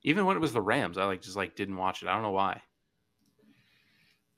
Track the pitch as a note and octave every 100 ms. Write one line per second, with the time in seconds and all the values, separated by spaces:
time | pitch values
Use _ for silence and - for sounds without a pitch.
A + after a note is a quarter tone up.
0 | C#3 F#3 F#3+ F#3 D#3 A#2 G2 C3+ F#2 F#2
1 | G2 F#2 F#2+ G2 F2+ - G2 F#2+ F#2 -
2 | F2+ F#2 F#2 F#2+ F#2+ - - _ _ _
3 | _ _ _ _ _ _ _ _ _ _
4 | _ _ _